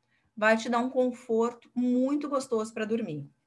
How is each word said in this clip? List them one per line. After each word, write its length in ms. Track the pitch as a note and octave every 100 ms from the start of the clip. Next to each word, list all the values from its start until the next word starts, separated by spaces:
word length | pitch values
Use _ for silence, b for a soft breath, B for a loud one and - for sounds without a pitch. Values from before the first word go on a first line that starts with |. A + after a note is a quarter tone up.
| _ _ _ -
Vai 220 | G#3+ A3+
te 100 | A#3+
dar 120 | A#3+
um 100 | B3+
conforto 800 | C4 B3+ A#3+ - A3+ A#3 - -
muito 540 | - B3 B3 C4 D4 D4
gostoso 460 | C#4 C4 A3+ A3+
pra 100 | -
dormir. 460 | G#3+ A3+ G3+ D3+ C#3 _